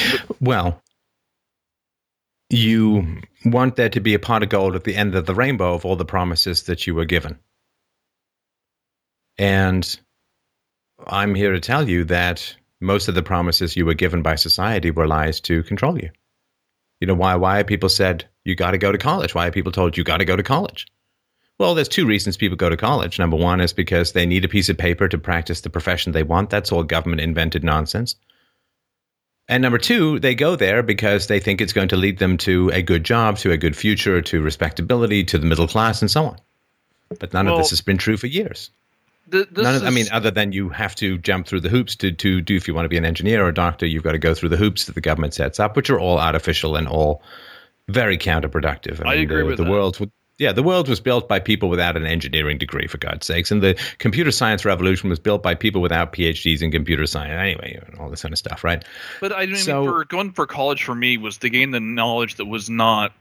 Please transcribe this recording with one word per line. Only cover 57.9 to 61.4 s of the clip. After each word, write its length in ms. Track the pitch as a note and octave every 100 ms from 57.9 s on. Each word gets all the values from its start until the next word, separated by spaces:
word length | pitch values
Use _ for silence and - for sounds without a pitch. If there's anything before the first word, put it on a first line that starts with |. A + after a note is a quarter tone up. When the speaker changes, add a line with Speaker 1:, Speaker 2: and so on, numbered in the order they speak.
| -
Speaker 1:
all 100 | D2
this 120 | C#2+
kind 100 | -
of 60 | D2
stuff, 260 | - D#2
right? 200 | E2 E2+ - - - -
Speaker 2:
But 120 | G3
I 140 | F#3+ F#3+
mean, 80 |
Speaker 1:
So 300 | G3 F#3 C#3+
Speaker 2:
for 200 | C#3 E3 D3
going 260 | F3+ G3+
for 120 | F3+
college 380 | D3+ C#3 C#3 C#3
for 140 | - A#2+
me 220 | B2 A#2+
was 200 | G#2+
to 120 | G#2